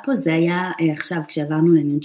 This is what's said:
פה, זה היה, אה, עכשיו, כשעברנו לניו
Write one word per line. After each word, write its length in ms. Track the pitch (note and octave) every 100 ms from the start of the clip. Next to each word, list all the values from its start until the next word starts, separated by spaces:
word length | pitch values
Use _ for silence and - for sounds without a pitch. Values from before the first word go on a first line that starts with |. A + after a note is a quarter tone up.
פה, 120 | - A#3+
זה 180 | E3
היה, 380 | E3 E3+ F3 F#3 -
אה, 120 | E3
עכשיו, 240 | D3+ - F3 D3+
כשעברנו 460 | D#3 D3 D#3 E3+
לניו 260 | D#3+ D3 D3